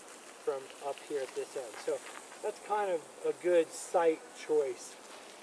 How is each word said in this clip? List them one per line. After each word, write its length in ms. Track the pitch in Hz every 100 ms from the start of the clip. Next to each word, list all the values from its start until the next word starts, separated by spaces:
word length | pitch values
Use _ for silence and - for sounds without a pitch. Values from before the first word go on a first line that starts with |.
| - - - -
from 440 | - 139 131 - 143
up 80 | 135 -
here 120 | 147
at 140 | 127
this 220 | 143 131 -
end? 100 | 107 -
So 120 | - 139 - - - -
that's 180 | 196 - -
kind 220 | 208 202
of 100 | 170 - - 156
a 40 | 151
good 280 | 175 175 160
site 480 | - - 185 165 160 - - -
choice 480 | 151 139 120 - - - - - -